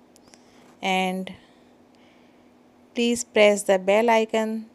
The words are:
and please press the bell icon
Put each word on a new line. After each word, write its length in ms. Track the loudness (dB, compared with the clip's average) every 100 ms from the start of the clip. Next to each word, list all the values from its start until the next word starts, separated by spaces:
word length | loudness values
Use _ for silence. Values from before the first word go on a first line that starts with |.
| -20 _ _ -20 _ _ -20 _
and 480 | -4 -2 -4 -6 -10 -16 -20 _ _ _ _ _ _ _ _ _ _ _ _ _ _ -4
please 280 | -2 -2 -2
press 380 | 4 4 4
the 140 | 2 0
bell 320 | 2 2 2
icon 460 | 0 0 -4 -4 -6 -12